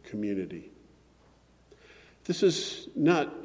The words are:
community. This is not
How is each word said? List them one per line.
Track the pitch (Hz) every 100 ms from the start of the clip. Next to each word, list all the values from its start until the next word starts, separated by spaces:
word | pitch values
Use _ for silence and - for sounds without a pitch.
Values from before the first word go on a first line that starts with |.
| -
community. | 107 104 98 90 85 - - - - _ _ _ _ _ _ _ - - - - _
This | - 175
is | 196 156 - - - -
not | 151 170 143 -